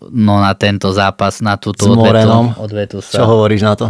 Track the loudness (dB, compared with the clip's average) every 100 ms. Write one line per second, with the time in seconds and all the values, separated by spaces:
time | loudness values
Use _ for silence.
0 | -8 -2 0 2 0 0 -2 -2 -2 0
1 | -2 -2 -4 -2 -4 -4 -6 -2 2 2
2 | 4 4 4 2 0 -4 -8 -8 -8 -10
3 | -6 -2 2 2 2 2 0 0